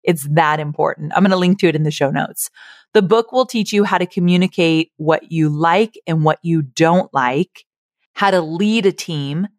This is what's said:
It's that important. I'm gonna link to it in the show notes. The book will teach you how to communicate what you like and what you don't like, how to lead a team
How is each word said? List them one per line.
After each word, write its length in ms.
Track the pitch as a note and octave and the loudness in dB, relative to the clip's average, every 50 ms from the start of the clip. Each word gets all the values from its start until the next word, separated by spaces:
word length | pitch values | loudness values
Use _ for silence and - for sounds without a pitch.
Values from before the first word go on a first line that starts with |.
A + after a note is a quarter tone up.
| _ | _
It's 220 | - F3 D3+ C#3 C#3+ | -2 -2 -2 -2 -2
that 280 | D3 E3+ D#3+ D3+ D3+ D#3 | 0 2 2 2 0 -2
important. 520 | D3+ D3 D3+ - - D#3 - - D3+ D3+ - | -4 -8 -4 -2 -2 -2 -2 -6 -10 -4 0
I'm 80 | - G3 | 0 2
gonna 120 | G3 F#3+ | 2 2
link 240 | F#3 F3+ F3+ F#3+ - | 2 2 0 2 2
to 80 | - | 2
it 80 | E3+ D#3 | 0 2
in 80 | D#3 D#3 | 2 -2
the 80 | D3+ | -2
show 180 | D3 - D3 C3+ | -2 -2 -2 -2
notes. 400 | D3+ C#3+ D3+ - - - - - _ - - - - - _ _ _ | -2 -4 -6 -6 -8 -12 -12 -12 _ -20 -20 -20 -20 -20 _ _ _
The 80 | G#3+ | 0
book 300 | G3+ D#3+ A3 A3+ A3+ - | 2 4 2 0 0 0
will 140 | B3+ B3+ B3+ | 0 -2 -2
teach 280 | - - A3+ G3+ - G#3+ | 0 -2 -4 -2 0 0
you 100 | G3+ G3+ | 0 2
how 140 | G3 F#3+ | 2 0
to 80 | F3+ F3+ | -2 -2
communicate 840 | F3 - F#3+ F3 F3 F3+ F3+ F#3 F#3 - - F3 E3 D#3+ D#3+ D#3+ _ _ | -2 -2 0 2 2 4 2 2 0 0 0 2 2 2 0 0 _ _
what 360 | - D#3 D3+ D#3+ - - _ | -6 -2 0 0 -2 -2 _
you 180 | D#3+ D#3+ D#3 D3+ | -2 0 0 0
like 500 | D3 D3 E3 E3+ E3+ G3 A3+ A3 _ - _ | 0 0 0 2 2 2 0 -2 _ -14 _
and 160 | - D#3+ D#3+ D3+ | -4 -2 0 2
what 160 | D#3 D#3 _ | 0 0 _
you 200 | - E3+ E3 D#3+ | -2 -2 -2 -2
don't 520 | D3+ B2+ _ - E3 E3 E3+ F#3 F3+ - - | -2 -4 _ 0 2 4 4 2 0 -2 -4
like, 520 | C#3 B2+ B2 B2+ D3 F#3 _ _ - _ _ _ _ _ _ _ _ _ _ _ | -2 -2 0 -2 -2 -4 _ _ -20 _ _ _ _ _ _ _ _ _ _ _
how 180 | - G3+ G3 | -2 -2 0
to 100 | F#3+ F3+ | 0 0
lead 440 | E3 D#3 D#3+ E3+ G#3 G#3 A3 A3+ G#3 | -2 -2 -4 -2 -2 0 0 2 0
a 60 | G3 F3 | 0 -2
team 540 | - - - D#3+ D3 C#3 C#3 C#3+ E3 G3 G3+ _ | -2 -10 -8 -6 -6 -6 -6 -4 -6 -6 -6 _